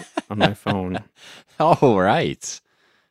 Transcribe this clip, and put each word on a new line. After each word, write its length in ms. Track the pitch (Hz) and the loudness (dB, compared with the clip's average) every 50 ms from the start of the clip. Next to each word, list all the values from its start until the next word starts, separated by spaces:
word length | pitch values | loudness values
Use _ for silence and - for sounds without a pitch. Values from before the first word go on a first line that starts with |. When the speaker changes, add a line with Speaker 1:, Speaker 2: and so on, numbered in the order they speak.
| - - _ - - | -2 -4 _ -12 -12
Speaker 1:
<laughs> 80 | _ | _
on 80 | - 104 | -4 -2
my 140 | 101 98 107 | -2 -2 -2
phone. 460 | - - 101 101 95 92 90 92 - - - _ _ - - - - - _ _ _ | -4 -6 -4 -4 -4 -4 -6 -8 -10 -10 -14 _ _ -20 -20 -20 -20 -20 _ _ _
Speaker 2:
All 400 | 156 160 170 - - 135 110 95 | 2 2 2 4 4 4 4 4
right. 600 | 92 98 120 165 147 78 69 - - - - - _ _ _ _ _ _ _ _ _ _ | 2 2 2 0 -2 -4 -6 -8 -12 -16 -16 -16 _ _ _ _ _ _ _ _ _ _